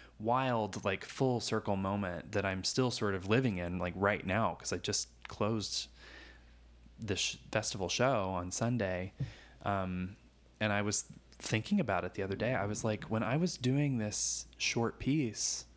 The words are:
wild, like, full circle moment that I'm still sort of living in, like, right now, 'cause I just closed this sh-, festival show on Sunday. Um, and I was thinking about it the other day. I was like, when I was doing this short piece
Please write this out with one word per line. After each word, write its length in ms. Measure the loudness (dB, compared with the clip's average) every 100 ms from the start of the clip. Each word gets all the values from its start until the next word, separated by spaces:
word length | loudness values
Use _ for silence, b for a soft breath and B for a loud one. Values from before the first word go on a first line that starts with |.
| B -6
wild, 640 | 0 2 2 2 0 -2 -2
like, 180 | -2
full 380 | -4 0 2 2
circle 340 | 0 -2 0 0
moment 560 | 2 0 -2 -4 -4
that 140 | 0 0
I'm 180 | 0
still 260 | 0 2 0
sort 260 | 2 0 0
of 120 | 2
living 300 | 4 4 0
in, 200 | -2 -2
like, 140 | -2 2
right 280 | 4 4 2
now, 280 | 2 2 0
'cause 160 | -4
I 60 | -4
just 320 | 0 -2 -2 -10 -10
closed 600 | 0 0 0 -2 -4 -6 B B B B B B B B -20 -20 -10
this 200 | -4 -2
sh-, 160 | -2 -4 -2
festival 380 | -2 0 -2 -2
show 400 | 2 4 4 0
on 200 | -2 -2
Sunday. 600 | 0 0 2 0 -2 -4 -4 B B B B
Um, 520 | -2 0 0 -2 -4 -8 -20 -20 -14 -2
and 120 | 2
I 100 | 2
was 240 | 2 0 -2 -12 -20 -10
thinking 420 | -2 0 2 2
about 260 | 2 2 0
it 80 |
the 100 | -2
other 120 | -2 0
day. 180 | 0 0
I 100 | 0
was 180 | 0 0
like, 180 | -2 0
when 180 | -2
I 120 | 0 0
was 200 | 0 0
doing 400 | 0 2 2 0
this 480 | -2 -2 -2 -4 -8 -4
short 420 | -2 2 0 0
piece 680 | 2 2 2 -2 -2 -4 -8